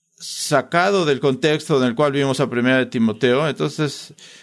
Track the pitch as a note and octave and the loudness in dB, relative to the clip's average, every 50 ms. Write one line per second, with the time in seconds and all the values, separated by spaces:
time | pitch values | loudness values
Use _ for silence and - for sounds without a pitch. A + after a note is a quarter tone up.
0 | _ _ _ _ - - - - - - D#3 C3+ C3 - - E3+ F3+ G3 G3+ G3 | _ _ _ _ -16 -14 -10 -8 -4 0 0 0 0 0 0 0 2 2 2 2
1 | F3 D3 C#3 A#2+ D3 C#3 C3 C3 - D3+ D3+ D#3 D3+ - D#3 C3+ B2+ B2 A2+ B2+ | 2 2 0 2 2 0 0 2 0 0 0 0 0 0 0 2 2 2 2 2
2 | D3+ D3 C3+ C#3+ C#3 C3+ C3 - C#3 A#2 B2 A#2+ A#2+ B2+ C3 C3 B2+ B2 - B2 | 0 2 2 0 0 0 0 0 -2 0 0 0 2 2 2 2 0 0 0 0
3 | A2+ A2 G#2 A2 - B2 B2 C3+ D#3 D3+ B2+ - D3+ D3+ D3 - D#3 C#3+ - - | 0 0 0 0 0 2 2 2 0 -2 -2 -4 -4 -6 -2 -4 -4 -4 -4 -8
4 | - - - - - - - - | -14 -18 -20 -20 -20 -20 -20 -20